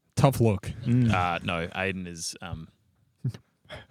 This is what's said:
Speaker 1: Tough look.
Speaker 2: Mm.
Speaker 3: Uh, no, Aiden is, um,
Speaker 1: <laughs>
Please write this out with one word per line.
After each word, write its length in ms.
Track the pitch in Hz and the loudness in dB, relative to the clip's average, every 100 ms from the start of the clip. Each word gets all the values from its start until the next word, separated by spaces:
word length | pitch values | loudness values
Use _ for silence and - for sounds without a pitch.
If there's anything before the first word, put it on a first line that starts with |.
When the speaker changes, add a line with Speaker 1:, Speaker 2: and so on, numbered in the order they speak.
| _ - | _ 2
Speaker 1:
Tough 240 | 139 127 | 4 6
look. 320 | 113 95 - - 120 | 4 2 -4 -6 0
Speaker 2:
Mm. 260 | 123 117 | 2 4
Speaker 3:
Uh, 280 | 95 90 82 | 2 2 -2
no, 240 | 92 85 87 | -4 -4 -4
Aiden 400 | 95 95 92 87 | -4 -4 -4 -8
is, 260 | 82 - - | -10 -12 -12
um, 280 | 87 80 80 _ _ _ _ _ | -12 -12 -14 _ _ _ _ _
Speaker 1:
<laughs> 140 | 123 - _ _ - - - | -8 -8 _ _ -20 -18 -8